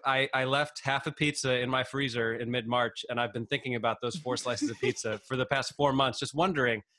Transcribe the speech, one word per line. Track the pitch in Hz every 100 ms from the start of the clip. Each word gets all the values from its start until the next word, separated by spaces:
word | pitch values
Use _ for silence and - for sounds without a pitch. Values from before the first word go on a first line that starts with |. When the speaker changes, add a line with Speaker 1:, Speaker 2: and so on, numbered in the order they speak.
| 135
Speaker 1:
I, | 135 135
I | 135 131
left | 139 147 -
half | 139 135 156
a |
pizza | 143 147 143 135 127
in | 123
my | 131
freezer | 123 135 139 117 113 113
in | 120
mid-March, | 123 113 123 117 - -
and | 120
I've | 120
been | 120 110
thinking | 139 131 120
about | 117 110
those | 120 160
four | 123 123
slices | 123 120 294
of | -
pizza | - - 113 107
Speaker 2:
<laughs> | -
Speaker 1:
for | 131
the | 127
past | 139 123 -
four | 143
months, | 135 131 -
just | 135
wondering, | 139 185 151 123 110 -